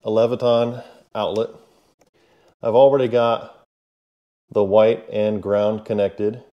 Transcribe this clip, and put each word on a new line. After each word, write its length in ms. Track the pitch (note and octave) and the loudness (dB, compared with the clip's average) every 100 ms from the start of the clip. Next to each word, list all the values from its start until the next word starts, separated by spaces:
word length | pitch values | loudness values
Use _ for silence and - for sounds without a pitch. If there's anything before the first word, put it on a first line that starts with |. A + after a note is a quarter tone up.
a 60 | A2 | -2
Leviton 720 | A2 A#2 B2 B2 A#2 A#2+ B2 - - _ | 0 0 0 0 0 -2 -6 -18 -20 _
outlet. 360 | A2 G2 G2+ A2+ - _ _ _ _ _ _ _ _ _ _ | -8 -4 -4 -6 -10 _ _ _ _ _ _ _ _ _ _
I've 100 | A#2 | 0
already 340 | A#2 C3+ C#3 B2 | 4 6 4 0
got 560 | A#2+ A#2 A2+ - - _ _ _ _ _ _ _ _ _ | 0 0 -2 -6 -20 _ _ _ _ _ _ _ _ _
the 140 | G#2+ | -2
white 440 | G2 G#2 A2 A#2+ - | 2 4 4 0 -6
and 320 | G#2+ G#2+ G#2+ | -4 -4 -4
ground 420 | F#2+ G#2 G#2 G#2+ - | -2 -2 -2 -4 -6
connected. 560 | G#2+ G2+ - G#2 A#2+ - | -2 -2 -2 -6 -6 -20